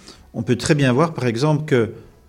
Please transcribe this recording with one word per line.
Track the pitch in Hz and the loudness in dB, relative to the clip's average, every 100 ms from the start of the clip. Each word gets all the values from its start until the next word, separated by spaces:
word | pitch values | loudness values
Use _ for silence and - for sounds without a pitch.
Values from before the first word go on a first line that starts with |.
| - - - - | -20 -20 -16 -8
on | |
peut | 120 123 | -2 -2
très | - | 0
bien | 151 135 | 2 2
voir, | 123 165 | 2 0
par | 160 123 | 0 -2
exemple, | 113 151 147 | 0 0 0
que | 151 127 104 - - - | 0 0 0 -4 -20 -20